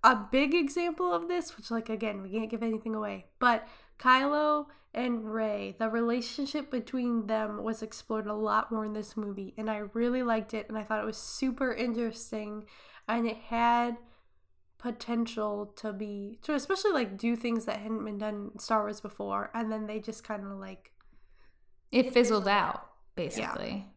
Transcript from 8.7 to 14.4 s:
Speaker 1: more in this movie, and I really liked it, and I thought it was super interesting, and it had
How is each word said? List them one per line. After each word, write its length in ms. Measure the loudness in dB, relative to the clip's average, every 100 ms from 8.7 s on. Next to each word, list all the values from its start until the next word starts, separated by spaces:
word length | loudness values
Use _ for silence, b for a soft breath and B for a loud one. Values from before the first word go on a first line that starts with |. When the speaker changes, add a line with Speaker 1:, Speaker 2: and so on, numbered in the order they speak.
Speaker 1:
more 140 | -2
in 80 | -2
this 240 | -4 -6 -6
movie, 360 | -6 -6 -8 -6
and 120 | -4
I 100 | -2 -4
really 280 | 0 2 2
liked 320 | 2 0 0
it, 140 | -6 -6
and 80 | -8
I 60 |
thought 160 | -2 -2
it 40 | -2
was 100 | -6
super 560 | -8 -2 -2 0 -2
interesting, 920 | 0 0 0 -2 -4 -8 -6 -6 -10 -12 B B B -2
and 180 | 0 0
it 100 | -2
had 580 | -4 2 6 6 2 -2 b b b b